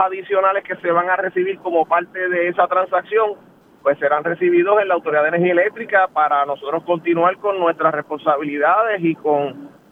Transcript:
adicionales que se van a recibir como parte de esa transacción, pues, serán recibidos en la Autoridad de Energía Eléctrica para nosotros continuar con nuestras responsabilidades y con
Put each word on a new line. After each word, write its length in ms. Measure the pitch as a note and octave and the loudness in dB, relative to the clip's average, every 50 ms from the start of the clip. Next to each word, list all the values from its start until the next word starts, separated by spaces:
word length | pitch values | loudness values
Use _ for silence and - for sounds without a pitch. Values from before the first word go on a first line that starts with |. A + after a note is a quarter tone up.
adicionales 640 | F#3+ F#3+ F#3+ G3 F#3 - G3 F#3+ F#3+ F#3+ G3 G3+ - | 2 0 0 -4 -6 -2 0 2 2 2 2 0 -2
que 100 | - F#3 | -6 -8
se 160 | E3+ - F3+ | -6 -2 0
van 180 | E3+ E3+ F3 F3+ | 0 0 2 0
a 60 | F#3 | 0
recibir 440 | F3+ F#3+ F#3 F#3 F#3 F3+ F#3+ G3 F#3 | 0 -2 -2 -2 -2 -2 -2 -2 -6
como 260 | - F#3 E3+ E3 D#3 | -4 -2 0 0 0
parte 420 | - E3 F3 F3 F3 - F#3 F#3 F#3 | 2 2 0 0 -2 -6 -6 -4 -2
de 220 | F3+ F3 F3 F3 | 0 0 -2 0
esa 180 | F3 - F3+ F3 | 0 0 0 0
transacción, 680 | F3+ F#3 F#3 F#3 F#3+ F3+ F3+ - G#3 A3 A3+ G#3 G3+ - - - - _ _ _ _ _ | 2 0 -2 0 -2 -4 -2 0 0 0 0 0 -2 -6 -14 -20 -20 _ _ _ _ _
pues, 160 | - C#3 C#3+ - | -2 -2 0 0
serán 260 | C#3+ C#3+ D3 D3+ D3+ | 0 0 0 0 -2
recibidos 560 | E3+ E3+ E3 F3+ F3 F3 F3 F3 G3 G#3 G#3+ | -2 -4 0 2 2 4 4 4 4 4 2
en 80 | G3+ F#3+ | 2 2
la 60 | F3+ | 0
Autoridad 260 | E3+ E3+ E3 D3+ D3+ | -2 -2 0 0 0
de 80 | D3 D#3 | 2 2
Energía 240 | E3 E3+ F3 F3+ F3+ | 2 2 2 2 2
Eléctrica 560 | F3 F#3 G#3+ G#3+ A3+ A#3 - G#3 G3 F#3 F#3 | 2 2 0 -2 -8 -6 -2 0 0 0 0
para 340 | - D3+ D3+ D3 D3 C#3+ C#3+ | 0 0 0 2 2 0 0
nosotros 380 | C#3+ C#3+ C3+ C#3 C#3 D3 E3 D#3+ | -2 -4 -6 -6 -6 -6 -4 -2
continuar 540 | E3+ F3 E3+ E3+ E3+ E3+ E3 E3+ F3+ F#3 - | -2 -4 -2 0 -2 0 2 2 0 0 0
con 200 | - G#3 G3 F#3+ | -2 -4 -2 0
nuestras 360 | F3 E3+ E3 D#3 D#3 D#3+ D#3 | 0 0 0 0 0 -2 -2
responsabilidades 1080 | D3 D3 - D3+ D3 - D#3+ D3 C#3 D#3 D3 C#3+ D3 C#3+ D#3 F3+ G#3 A3+ A3+ G#3 F#3+ | -2 -6 -6 -8 -6 -2 0 0 0 -2 -4 -4 -2 0 2 2 2 0 0 -2 -2
y 140 | E3+ E3 D#3+ | -2 -2 -2
con 540 | - - D#3 D3 C#3+ C#3+ C#3 - - - - - - _ _ | -2 0 0 0 0 0 -4 -6 -10 -18 -20 -20 -20 _ _